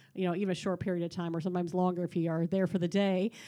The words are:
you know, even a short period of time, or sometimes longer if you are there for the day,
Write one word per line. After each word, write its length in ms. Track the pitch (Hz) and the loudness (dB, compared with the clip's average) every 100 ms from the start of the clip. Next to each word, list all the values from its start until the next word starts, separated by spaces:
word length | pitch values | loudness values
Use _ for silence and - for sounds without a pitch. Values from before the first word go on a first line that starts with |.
| - | -14
you 100 | - 185 | -4 -2
know, 80 | |
even 180 | 175 202 | 0 -2
a 20 | |
short 260 | 170 196 175 | -2 -2 -2
period 240 | 196 180 | -2 -2
of 60 | 170 | -2
time, 260 | 185 170 165 | -4 -4 -2
or 40 | |
sometimes 320 | 180 180 175 | -2 0 0
longer 280 | 180 180 175 | 2 2 2
if 140 | 170 175 | -2 0
you 140 | 165 | 0
are 160 | 165 165 | 0 0
there 200 | 190 185 | 2 2
for 120 | 185 | 2
the 100 | 175 | 2
day, 420 | 196 202 185 214 - | 2 2 2 0 -4